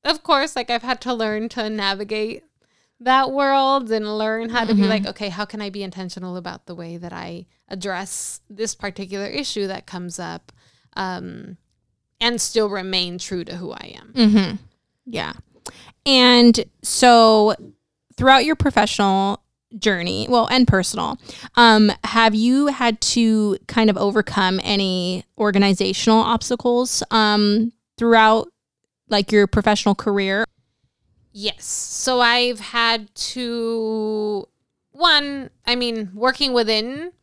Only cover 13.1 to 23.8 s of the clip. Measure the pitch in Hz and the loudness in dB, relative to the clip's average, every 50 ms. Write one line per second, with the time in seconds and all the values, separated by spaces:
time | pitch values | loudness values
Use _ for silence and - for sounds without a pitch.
13.1 | 175 180 - - 196 180 165 - 175 175 180 - - - - - - - - 233 | -8 -12 -10 -8 -8 -8 -8 -10 -12 -12 -12 -12 -12 -14 -16 -18 -18 -20 -20 -8
14.1 | 226 254 233 208 208 208 190 175 - 202 - - _ _ _ _ _ _ _ 254 | 0 4 4 6 6 4 2 2 -4 -10 -12 -18 _ _ _ _ _ _ _ -10
15.1 | 226 185 - 78 - - - _ _ _ _ - - - - - _ _ _ 277 | -8 -8 -8 -8 -10 -14 -20 _ _ _ _ -18 -18 -18 -20 -20 _ _ _ 2
16.1 | 269 254 247 247 247 240 240 240 226 233 - _ _ _ - - - - 254 247 | 4 6 6 6 8 8 8 8 6 6 0 _ _ _ -8 -6 0 4 6 8
17.1 | 240 233 226 220 220 214 208 214 202 - - - _ _ _ _ _ _ _ _ | 8 8 8 8 6 6 4 2 2 -2 -8 -20 _ _ _ _ _ _ _ _
18.1 | _ - 247 262 269 262 247 302 311 - - 285 - 233 208 214 - - 202 196 | _ 0 4 6 6 6 6 2 0 0 0 0 2 2 0 0 0 0 2 2
19.1 | 190 190 196 196 202 - _ _ _ _ _ _ 240 202 - 214 196 175 170 175 | 2 2 0 -2 -4 -6 _ _ _ _ _ _ -14 -4 -2 -2 -2 0 -2 -4
20.1 | 95 98 107 - 247 240 226 - - 262 247 - - 190 180 - - - 170 - | -4 -4 -2 2 2 2 2 2 4 4 4 4 4 2 0 -2 -4 -4 -4 -4
21.1 | - - _ - - - - - _ - 233 233 220 214 214 208 - - - - | -6 -10 _ -20 -20 -20 -20 -4 _ 6 6 8 8 6 6 4 2 -2 -8 -2
22.1 | - 226 226 226 214 220 226 240 254 277 285 294 269 262 254 233 226 - - - | 0 2 2 4 2 2 0 2 2 2 0 0 -2 0 -2 -2 -2 -2 -4 -2
23.1 | - 240 233 226 220 214 214 208 190 - _ - - 240 | 0 2 2 2 2 2 0 0 -2 -4 _ -4 -2 2